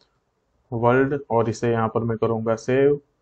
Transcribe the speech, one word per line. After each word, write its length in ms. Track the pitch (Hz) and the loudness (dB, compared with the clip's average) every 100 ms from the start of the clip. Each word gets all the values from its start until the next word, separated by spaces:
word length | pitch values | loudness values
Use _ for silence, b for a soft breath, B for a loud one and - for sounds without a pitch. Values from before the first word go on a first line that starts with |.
| _ _ _ _ _ _ - | _ _ _ _ _ _ -10
वर्ल्ड 480 | 117 120 131 135 143 - | 0 2 2 2 -2 -2
और 180 | 113 113 | 0 0
इसे 220 | 110 120 | -2 -2
यहाँ 160 | 113 110 | 0 0
पर 160 | 113 | -2
मैं 140 | 117 110 | -4 -2
करूँगा 380 | 113 113 113 110 | -2 -2 -2 -2
सेव। 420 | - 127 143 143 _ _ | 0 2 2 2 _ _